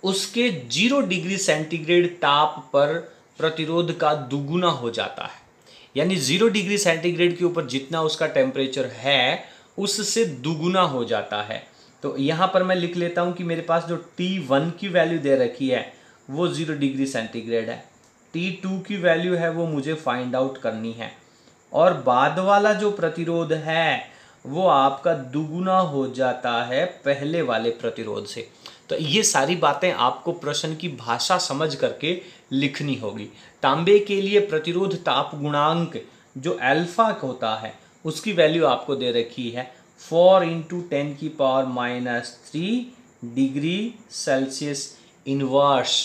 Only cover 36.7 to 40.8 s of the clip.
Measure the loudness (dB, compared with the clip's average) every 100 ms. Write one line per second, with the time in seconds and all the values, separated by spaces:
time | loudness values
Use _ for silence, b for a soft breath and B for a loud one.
36.7 | 2 0 2 2 2 -6 -4 -4 -4 -8
37.7 | -14 b b -8 -6 -4 4 4 6 2
38.7 | 2 0 -2 0 0 -2 -6 -8 -6 -10
39.7 | B B _ -2 6 8 8 4 -2 -6
40.7 | -8